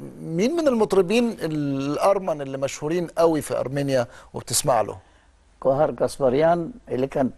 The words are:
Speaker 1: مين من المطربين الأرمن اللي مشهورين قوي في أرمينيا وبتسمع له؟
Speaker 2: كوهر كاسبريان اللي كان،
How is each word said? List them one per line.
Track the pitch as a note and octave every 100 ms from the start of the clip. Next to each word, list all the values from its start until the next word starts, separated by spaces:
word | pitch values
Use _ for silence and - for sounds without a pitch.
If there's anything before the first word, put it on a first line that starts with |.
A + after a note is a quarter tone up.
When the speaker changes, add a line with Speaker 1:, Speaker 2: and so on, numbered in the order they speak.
| C#3 C#3
Speaker 1:
مين | D#3+ E3 A#3 E4+
من | D4+
المطربين | A#3 G#3 G3 F3 A3+ A#3
الأرمن | F#3 D#3+ D#3 C#3+ C3+ C#3 D3 G3 G3 F#3 D3+
اللي | C3+ C3+
مشهورين | C3+ - D3+ F3 E3
قوي | - E3 D#3
في | B2 A#2+
أرمينيا | B2 C#3+ C#3 C3 A#2+ - -
وبتسمع | B2 - B2 C#3 A#2
له؟ | G#2 G2 - _ _ _ _ _
Speaker 2:
كوهر | C3 C3+ D3+
كاسبريان | A#2+ B2 - C3 C3+ E3 F3 E3 - -
اللي | B2 C#3
كان، | D3+ B2+